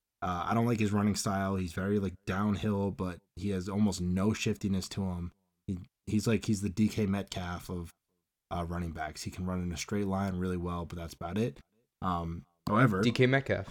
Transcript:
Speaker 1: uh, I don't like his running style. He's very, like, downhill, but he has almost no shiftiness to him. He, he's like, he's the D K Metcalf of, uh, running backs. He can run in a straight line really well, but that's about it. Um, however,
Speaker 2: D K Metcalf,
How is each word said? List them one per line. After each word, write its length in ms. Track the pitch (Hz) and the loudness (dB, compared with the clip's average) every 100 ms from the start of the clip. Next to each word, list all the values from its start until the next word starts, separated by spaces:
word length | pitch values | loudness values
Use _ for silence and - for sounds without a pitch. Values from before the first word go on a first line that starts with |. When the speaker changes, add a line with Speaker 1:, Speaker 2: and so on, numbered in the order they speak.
| _ - | _ -6
Speaker 1:
uh, 240 | 92 87 82 | -4 -2 0
I 60 | |
don't 120 | 110 117 | 2 2
like 140 | 113 | 2
his 120 | 107 | 2
running 220 | 104 104 | 4 2
style. 420 | 95 110 98 95 98 | 2 0 0 2 0
He's 160 | 90 | -2
very, 240 | 95 95 104 | -2 0 2
like, 160 | 95 90 - | 0 -4 -4
downhill, 640 | 95 104 95 110 101 98 | 0 2 2 2 2 0
but 280 | - 92 87 _ - | -2 -4 -6 _ -6
he 140 | 101 | -2
has 180 | 92 92 | -2 0
almost 320 | 98 107 90 | 2 2 2
no 320 | 90 92 101 | 0 2 2
shiftiness 560 | 107 113 104 101 95 - | 2 0 0 0 0 -2
to 120 | - | -4
him. 280 | 95 87 87 - _ _ - | -4 -4 -8 -10 _ _ -6
He, 100 | 92 95 _ - | -6 -8 _ -2
he's 200 | 107 101 | 0 2
like, 200 | 107 - | 2 2
he's 160 | 104 | 0
the 60 | 98 | 0
D 200 | 90 107 | 2 2
K 180 | - 101 | 2 0
Metcalf 640 | 101 95 - 90 87 - | 0 -2 -6 -6 -6 -6
of, 200 | 90 85 - _ _ _ _ - | -8 -8 -14 _ _ _ _ -8
uh, 140 | 87 85 | -4 -4
running 240 | 87 85 | -2 -4
backs. 320 | 80 78 76 | -4 -6 -6
He 80 | 92 | -8
can 160 | - 92 | -4 -2
run 160 | 90 | -2
in 80 | 87 | -2
a 60 | 82 | -4
straight 300 | - 104 101 | -2 -2 0
line 300 | 95 98 90 | 0 0 0
really 180 | 92 90 | -2 -2
well, 300 | 87 87 80 | -2 -4 -6
but 120 | 87 | -8
that's 160 | 82 | -10
about 240 | - 85 95 | -8 -6 -2
it. 220 | 120 - - _ _ - | -2 -4 -18 _ _ -6
Um, 400 | 92 87 85 82 - _ - | -2 -2 -2 -8 -12 _ 2
however, 320 | 107 127 92 | 6 6 6
Speaker 2:
D 100 | 113 | 2
K 140 | 117 127 | 4 4
Metcalf, 420 | 135 131 95 92 | 4 2 -2 -2